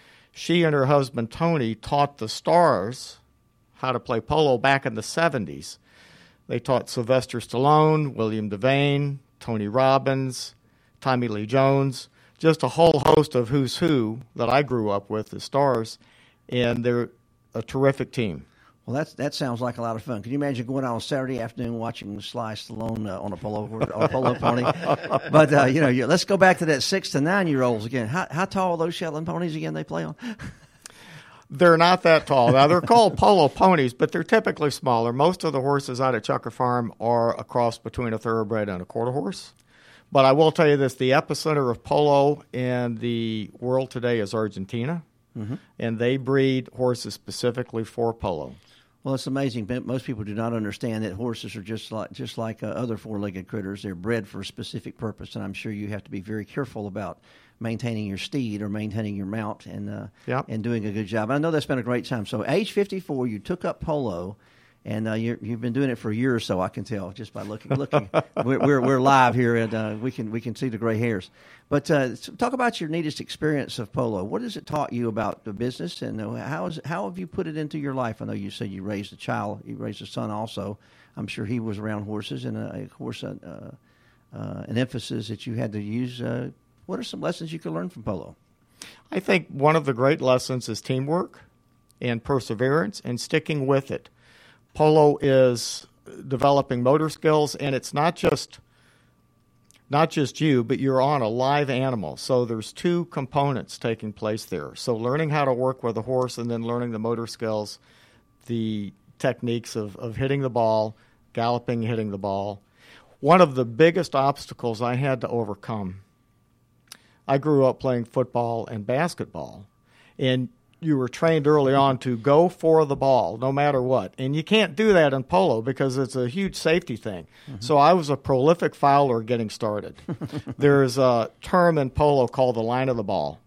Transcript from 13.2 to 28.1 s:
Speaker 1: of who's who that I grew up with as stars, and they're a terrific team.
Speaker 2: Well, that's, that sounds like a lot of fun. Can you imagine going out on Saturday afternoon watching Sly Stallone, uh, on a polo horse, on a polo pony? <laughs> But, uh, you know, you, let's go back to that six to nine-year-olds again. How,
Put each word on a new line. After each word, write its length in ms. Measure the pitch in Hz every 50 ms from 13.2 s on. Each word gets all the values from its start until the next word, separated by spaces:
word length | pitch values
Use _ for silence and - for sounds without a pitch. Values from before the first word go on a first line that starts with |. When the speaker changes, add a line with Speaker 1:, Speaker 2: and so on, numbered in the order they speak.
| 147 - -
Speaker 1:
of 140 | 123 117 107
who's 280 | 143 143 131 117 -
who 440 | - 175 160 151 127 110 107 113 127 - _ -
that 140 | 127 120 113
I 140 | 131 143 147
grew 260 | 127 127 117 107 104
up 180 | 101 101 - -
with 240 | 107 107 104 - -
as 80 | 139 -
stars, 560 | - - 139 143 139 120 113 110 - - - _ _ _ _ _ _ _ _ _ -
and 340 | 127 123 120 117 120 120 117
they're 260 | 123 120 120 113 - - _ _ _ _ _ _ _ -
a 80 | 113
terrific 500 | - - - 135 139 135 135 - 127 -
team. 340 | - 131 113 95 80 - - _ _ _ _ _ _ _ -
Speaker 2:
Well, 100 | 120 117
that's, 160 | 147 156 - -
that 200 | - 135 147 -
sounds 280 | - 147 127 120 113
like 160 | 123 123 -
a 40 | 120
lot 140 | 120 117 110
of 80 | 110 -
fun. 180 | 147 117 101 -
Can 100 | 120 139
you 40 |
imagine 280 | 143 143 139 131 117 117
going 180 | 120 135 139 131
out 120 | 123 117
on 40 | 110
Saturday 400 | - - 151 135 131 127 131 117
afternoon 360 | 113 113 - - 120 117 117
watching 440 | 113 113 117 113 - 101 101 104 104
Sly 340 | 101 - - 120 113 110 107
Stallone, 520 | - - - 113 107 113 113 113 107 107 101
uh, 120 | 92 -
on 100 | - 104
a 60 | 92
polo 280 | 85 - 107 107 107 107
horse, 240 | 104 110 110 - -
on 120 | - 107 -
a 60 | -
polo 260 | - 131 - 120 127
pony? 280 | - 139 - 120 123 123
<laughs> 680 | - - 170 170 - 147 - 170 147 - - - -
But, 220 | 143 151 156 131 165
uh, 120 | 147 135
you 140 | 131 135 160
know, 80 | 151
you, 180 | 127 127 131 120
let's 200 | 127 175 170 -
go 100 | - 196
back 220 | 170 190 185 180
to 80 | - 175
that 180 | 156 147 131 -
six 280 | - 196 190 - -
to 100 | - 139
nine-year-olds 640 | 143 165 196 202 185 160 139 131 127 123 117 107 107
again. 220 | 117 135 123 110
How, 180 | 107